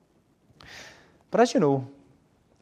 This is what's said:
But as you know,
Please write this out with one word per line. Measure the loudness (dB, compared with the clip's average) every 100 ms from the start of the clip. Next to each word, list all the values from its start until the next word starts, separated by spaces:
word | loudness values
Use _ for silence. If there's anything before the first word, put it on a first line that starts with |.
| _ _ _ _ _ _ -20 -20 -20 -20 _ _ _
But | 0
as | 2
you | 2
know, | 2 0 -4 -18 _ _ _ _ _ _